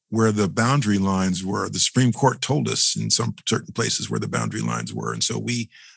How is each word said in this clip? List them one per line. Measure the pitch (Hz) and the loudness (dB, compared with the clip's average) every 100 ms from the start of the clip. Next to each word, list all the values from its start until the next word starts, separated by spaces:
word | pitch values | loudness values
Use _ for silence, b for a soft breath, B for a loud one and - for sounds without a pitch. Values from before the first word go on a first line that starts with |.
| _ | _
where | 110 110 | 2 2
the | 104 95 | 4 0
boundary | 107 120 143 107 101 | 2 2 4 2 2
lines | 98 95 95 90 | 2 2 0 0
were. | 95 101 101 | -2 -2 -2
The | 92 | 0
Supreme | - 123 127 | 0 4 2
Court | - 131 - | 4 2 2
told | - 147 110 | 0 0 0
us | 110 - 107 | 0 0 0
in | 110 | 0
some | - 117 - - | 0 0 -4 -2
certain | - - | -2 -2
places | - 113 - 107 | -4 -2 -2 -4
where | - | -4
the | - | -2
boundary | 120 110 107 | -2 -2 -4
lines | - 58 113 | -4 -4 -6
were. | 107 57 | -6 -6
And | 113 | -2
so | - - | -2 -2
we, | 113 120 113 b b | -4 -4 -6 b b